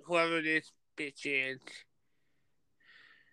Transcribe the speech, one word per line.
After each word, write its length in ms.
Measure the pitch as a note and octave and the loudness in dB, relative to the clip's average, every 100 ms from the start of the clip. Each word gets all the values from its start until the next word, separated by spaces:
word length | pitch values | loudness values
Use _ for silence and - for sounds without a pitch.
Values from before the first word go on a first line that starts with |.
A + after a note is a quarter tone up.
| - | 0
whoever 360 | E3+ E3 E3 | 2 4 2
this 300 | D#3 D#3 - - _ - | 2 0 0 -12 _ -8
bitch 280 | D3 - D3 | -8 -6 -2
is. 340 | C3+ C3 C3 - - - _ _ _ _ _ _ _ _ _ - - - - _ | 0 0 -6 -12 -18 -20 _ _ _ _ _ _ _ _ _ -20 -20 -20 -20 _